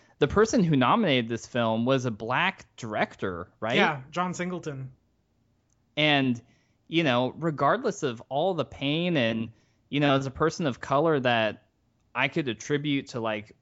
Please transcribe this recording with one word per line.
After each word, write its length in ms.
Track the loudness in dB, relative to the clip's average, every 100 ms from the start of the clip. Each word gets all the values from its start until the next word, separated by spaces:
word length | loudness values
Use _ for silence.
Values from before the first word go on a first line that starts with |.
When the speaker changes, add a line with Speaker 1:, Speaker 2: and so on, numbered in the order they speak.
| _ -2
Speaker 1:
The 80 | 2
person 340 | 4 4 4
who 140 | 4 4
nominated 500 | 4 4 4 2 0
this 180 | -4 -4
film 400 | 0 0 2 2
was 200 | 0 0
a 60 |
black 540 | -4 -2 0 0 -4 -12 -14
director, 720 | -6 -4 -4 -4 -6 -6 -10 _
right? 160 | -2 2
Speaker 2:
Yeah, 260 | 0 -2 -6
John 220 | -4 -4
Singleton. 580 | -4 -6 -6 -8 -10 -12 -16 _ _ _ _ _ _ _ _ _ 0
Speaker 1:
And, 440 | 2 4 2 -2 -6 _ _ _ -4
you 160 | 0
know, 300 | 2 2 0 -2
regardless 640 | -4 0 2 2 -2 -2
of 180 | -4 -4 -6
all 240 | -2 -2
the 120 | -2 -6
pain 500 | -6 -4 -2 0 0
and, 320 | 0 0 -6 -12 _ _ _
you 100 | 0
know, 160 | 2 2
as 100 | 0
a 60 |
person 360 | -2 -2 0 -4
of 120 | -4
color 400 | -2 0 2 2
that 440 | 2 2 0 -4 _ _ _ _ _
I 140 | -2 -2
could 220 | -2 -4
attribute 580 | -4 -4 -2 0 -2 -4
to, 120 | -6
like, 340 | -4 -4 -8 _